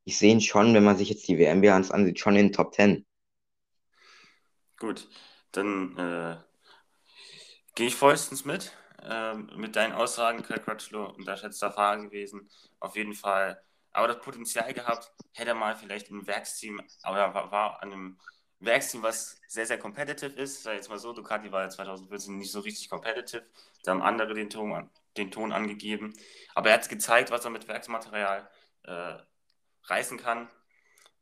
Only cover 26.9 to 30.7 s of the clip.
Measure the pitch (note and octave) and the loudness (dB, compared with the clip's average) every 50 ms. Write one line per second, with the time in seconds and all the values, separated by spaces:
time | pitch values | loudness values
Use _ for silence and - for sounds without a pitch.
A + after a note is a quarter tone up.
26.9 | A#2+ G#2 - - A#2 A#2+ B2+ B2 A2+ A#2+ - A#2+ A#2 A2 G#2+ - A2 A#2+ - - | -6 -4 0 4 4 4 4 4 -2 -4 -4 -6 -10 -10 -10 -10 -10 -10 -8 -8
27.9 | A#2 A2+ A2 - G#2+ G#2 G2+ G2 G2 G2+ - - _ _ _ _ _ _ - - | -10 -10 -8 -8 -6 -4 -2 -2 -4 -4 -8 -14 _ _ _ _ _ _ -16 -14
28.9 | F2+ F2 F2 E2+ D#2+ - - _ _ _ _ _ _ _ _ _ _ _ _ - | -12 -10 -10 -10 -12 -14 -18 _ _ _ _ _ _ _ _ _ _ _ _ -4
29.9 | F2+ G#2 B2+ - B2+ A#2 G#2+ A#2+ A#2 A#2+ A#2+ A#2 _ _ _ _ | -2 -2 -2 -4 -8 -8 -4 -4 -4 -4 -6 -14 _ _ _ _